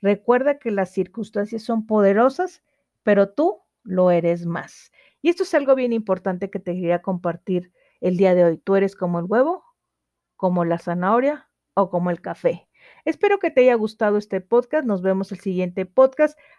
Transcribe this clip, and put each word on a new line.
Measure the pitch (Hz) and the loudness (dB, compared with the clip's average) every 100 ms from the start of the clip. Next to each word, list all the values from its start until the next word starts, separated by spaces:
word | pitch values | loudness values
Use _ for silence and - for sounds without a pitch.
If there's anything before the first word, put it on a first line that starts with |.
Recuerda | 196 202 - 247 269 285 | 0 -2 0 0 0 -2
que | 233 | -4
las | 202 190 | -4 -4
circunstancias | - 185 - 214 208 208 226 | -4 -6 -6 -10 -6 -6 -8
son | 220 226 220 | -6 -6 -2
poderosas, | 214 196 196 247 277 359 - _ _ _ _ | 2 4 4 2 0 -8 -8 _ _ _ _
pero | - 202 202 | 0 2 2
tú | 202 320 427 _ _ | 2 -2 -2 _ _
lo | - 185 180 | -8 0 2
eres | 175 170 175 170 | 2 0 -2 -4
más. | 165 - - - _ _ _ | -8 -10 -20 -20 _ _ _
Y | 302 | -2
esto | 349 | -2
es | 370 | 0
algo | 311 277 | -2 2
bien | 262 247 | 2 2
importante | 226 220 185 196 180 196 | -2 -2 -2 -2 -6 -6
que | 196 | -8
te | 185 | -8
quería | 180 170 175 | -6 -2 -2
compartir | 175 180 180 170 - 180 180 _ _ _ | -2 -4 -4 -8 -4 -4 -4 _ _ _
el | 185 180 | -4 2
día | 190 | 4
de | 180 | 6
hoy. | 175 160 | 4 2
¿Tú | - 196 | 0 0
eres | 196 196 | 0 -4
como | 180 175 | -6 -4
el | 175 | -2
huevo, | 226 277 359 _ _ _ _ _ _ _ _ | 0 0 -2 _ _ _ _ _ _ _ _
como | 185 180 | -2 0
la | 170 170 | 0 -2
zanahoria | - 175 180 233 269 294 _ _ _ | -4 -4 0 2 0 -2 _ _ _
o | - 185 | -2 -2
como | 180 175 | -2 -4
el | 170 | -4
café? | - 170 175 175 _ _ - - | -8 -4 -2 -2 _ _ -20 -10
Espero | - 320 403 403 | -6 -2 0 0
que | 359 | 0
te | 269 | 4
haya | 254 | 4
gustado | 240 214 - 214 208 | 4 -2 -2 0 0
este | 208 190 | -2 -8
podcast. | 180 233 247 302 269 | 0 0 0 -4 -2
Nos | 196 | -2
vemos | 185 190 196 | 0 -2 -4
el | 185 | -8
siguiente | - 180 180 180 | -6 -4 -4 -6
podcast | 185 - 262 262 302 294 _ | -6 2 2 4 -2 -2 _